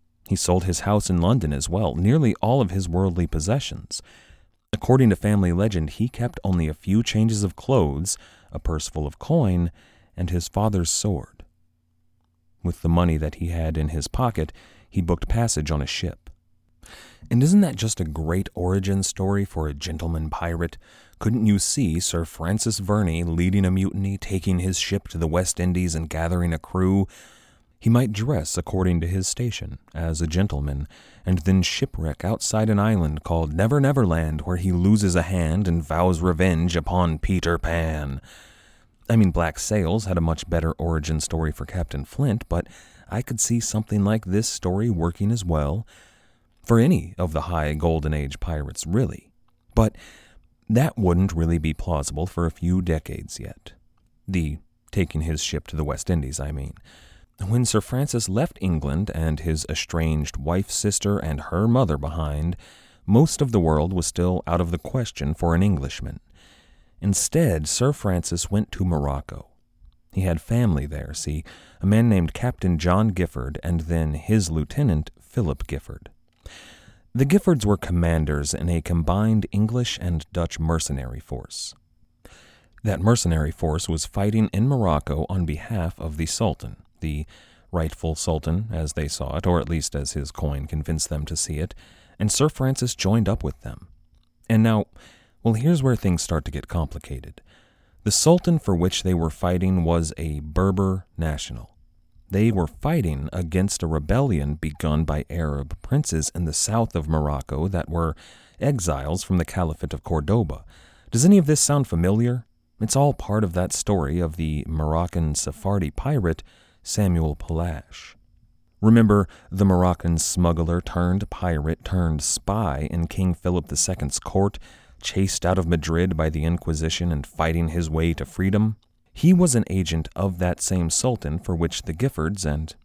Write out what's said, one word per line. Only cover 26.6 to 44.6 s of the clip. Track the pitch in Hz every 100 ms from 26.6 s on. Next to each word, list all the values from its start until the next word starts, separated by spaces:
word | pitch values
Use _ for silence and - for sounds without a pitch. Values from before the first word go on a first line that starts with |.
| - 92 92 98 95 - - - _ _ _ _
He | 113
might | 117 127
dress | 104 117 131 76 -
according | - 95 92 85
to | 85
his | 95 90
station | - 123 - - 65 - -
as | 82 78
a | 82
gentleman, | 82 101 71 71 69 73 - - - -
and | 92
then | 95 95
shipwreck | 90 - - - 80 69
outside | 90 110 - 110 110
an | 104
island | 104 107 80 76
called | - 82 80 78
Never | 107 143
Never | 139 139 104
Land, | 82 80 78
where | - 90
he | 92
loses | 87 92 107 101 87
a |
hand | 82 92 80 85 95
and | 85
vows | 73 78 90 85
revenge | 90 82 95 82 87 85
upon | 78 90 87 80
Peter | - 95 85 85
Pan. | 82 85 80 78 71 67 - - - - _ _ _ _ -
I | 113
mean, | 98
Black | 85 82 -
Sails | - 107 82 104 95
had | 87
a |
much | 82 78 -
better | 85 80 -
origin | 82 80 76 78
story | - 80 78
for | 73 73
Captain | 92 80 69 69
Flint, | - 139 107 -
but | 85 - - - - -
I | 104
could | - 117
see | - 120
something | - 107 110 107 101
like | 110
this | 95 98 113
story | -